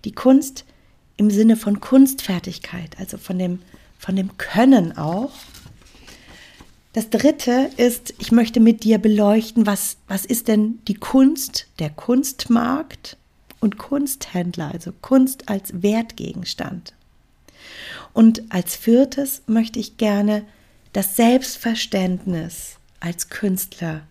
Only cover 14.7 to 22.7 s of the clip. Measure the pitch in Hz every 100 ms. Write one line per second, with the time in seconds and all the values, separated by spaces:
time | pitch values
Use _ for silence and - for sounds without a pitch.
14.7 | 170 170 - - 262 262 - - 202 -
15.7 | 180 202 220 226 - - - 175 - -
16.7 | 175 - _ _ _ _ _ _ _ -
17.7 | - - - - - 226 226 - 185 180
18.7 | - - 233 269 277 277 - - 220 226
19.7 | - - - 214 202 208 208 214 _ _
20.7 | _ _ 196 196 - 233 254 262 - 233
21.7 | 226 - 196 185 180 190 170 165 - -